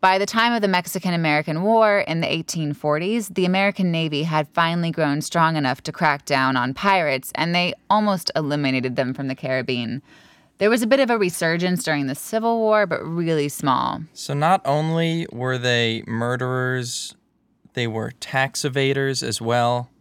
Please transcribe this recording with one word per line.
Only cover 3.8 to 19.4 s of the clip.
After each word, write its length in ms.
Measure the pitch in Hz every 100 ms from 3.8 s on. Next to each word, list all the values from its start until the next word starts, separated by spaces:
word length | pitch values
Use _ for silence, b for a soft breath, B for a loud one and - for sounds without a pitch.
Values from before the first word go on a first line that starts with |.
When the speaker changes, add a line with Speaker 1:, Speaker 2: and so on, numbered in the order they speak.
| 185
Speaker 1:
Navy 300 | 165 160 147
had 260 | 160 156 151
finally 420 | - 165 170 170
grown 300 | 160 156 143
strong 360 | 151 170 160 160
enough 260 | 135 127
to 100 | -
crack 320 | - 160 143
down 320 | - 139 131 131
on 160 | 123
pirates, 600 | 135 202 190 156 131 -
and 200 | - 165
they 200 | 175 175 - _
almost 400 | 208 214 190 -
eliminated 600 | - 151 147 143 131 127 123
them 160 | 127
from 160 | 131 139
the 60 |
Caribbean. 680 | 127 135 131 123 127 113 120 b b b b b _
There 140 | 202
was 100 | 226
a 40 | 226
bit 140 | 269
of 100 | 262
a 80 | 226
resurgence 680 | 185 170 165 170 180 180
during 220 | 156 147 135
the 80 |
Civil 440 | 131 - 220 226 233
War, 280 | 220 214 202
but 160 | 165
really 440 | 151 170 165 160 143
small. 500 | - 139 127 127 - -
Speaker 2:
So 180 | - -
not 280 | 143 151 190
only 640 | - 147 156 165 165 165 165
were 260 | 120 127 127
they 440 | 123 120 117 113 -
murderers, 1080 | 113 117 123 127 127 127 127 120 - - - _ _ _ _ _
they 120 | - 117
were 240 | 110 113 -
tax 420 | - 139 131 -
evaders 600 | 147 135 135 139 135 131
as 180 | 120 107